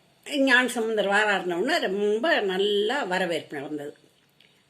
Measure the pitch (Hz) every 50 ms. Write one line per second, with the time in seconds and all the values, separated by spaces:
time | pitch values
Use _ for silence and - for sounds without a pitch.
0 | _ _ _ _ - - 285 285 269 269 240 254 262 240 240 240 220 226 226 214
1 | 190 196 196 208 214 214 202 185 175 180 175 170 208 269 339 320 269 214 185 202
2 | 208 208 208 220 240 330 311 254 214 190 185 190 196 208 208 202 208 214 254 294
3 | 254 190 180 185 190 170 170 147 - - - 143 139 151 151 147 143 147 - _
4 | _ - _ _ _ _ _ _ _ _ _ _ _